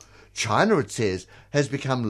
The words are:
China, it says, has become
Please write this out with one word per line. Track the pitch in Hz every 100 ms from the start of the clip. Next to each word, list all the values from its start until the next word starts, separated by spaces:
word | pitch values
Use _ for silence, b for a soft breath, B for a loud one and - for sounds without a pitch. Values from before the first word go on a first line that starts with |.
| B B B
China, | - 113 110 202 190
it | 107
says, | - 107 92 - B B
has | 143 131
become | 139 135 127